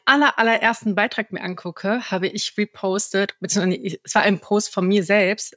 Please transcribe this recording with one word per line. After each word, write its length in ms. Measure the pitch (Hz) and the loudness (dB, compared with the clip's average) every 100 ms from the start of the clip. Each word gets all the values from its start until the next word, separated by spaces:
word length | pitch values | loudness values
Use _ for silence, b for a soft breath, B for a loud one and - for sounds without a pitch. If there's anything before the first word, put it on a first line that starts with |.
aller, 340 | - 277 285 - | 2 4 4 2
allerersten 560 | 226 226 - 233 220 | 2 2 0 0 -2
Beitrag 380 | 190 220 - 214 | 0 -2 -2 -8
mir 100 | 185 | -8
angucke, 720 | 180 180 175 - 196 240 - | -8 -8 -10 -6 -2 -2 -2
habe 160 | 190 185 | -4 -2
ich 300 | 208 - - | -4 -6 -4
repostet, 800 | 208 - 190 196 - 196 196 - | -4 -4 -2 -2 -2 -2 -2 -4
beziehungsweise 420 | 180 - 180 180 | -2 0 0 0
nee, 160 | 202 139 | -4 -8
es 100 | - | -2
war 100 | 214 | 2
ein 180 | 196 196 | 2 0
Post 320 | - 208 - | 0 0 0
von 120 | - 185 | -2 2
mir 200 | 202 170 | 2 4
selbst, 500 | 208 190 214 - | 2 2 0 -8